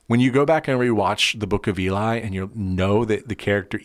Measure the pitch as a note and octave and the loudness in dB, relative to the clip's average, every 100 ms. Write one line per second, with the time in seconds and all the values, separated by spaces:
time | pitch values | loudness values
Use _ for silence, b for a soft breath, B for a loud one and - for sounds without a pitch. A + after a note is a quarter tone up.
0 | - A#2 C3 B2+ D3 D#3 D3 C3 B2 G#2+ | -2 2 4 4 2 2 0 0 2 2
1 | F#2+ G#2 - A#2 G#2 G2 - F#2 F#2 G2 | 0 0 -2 -2 -2 -2 -2 -2 -2 -2
2 | A2 A#2 G#2+ F#2+ F#2+ A2+ F#2+ F#2 F#2+ G#2 | -2 -4 -4 -6 -8 -6 -2 0 2 2
3 | A#2 G#2 - G#2 - G2+ F#2+ G#2+ | 2 -2 -4 -6 0 0 -2 -8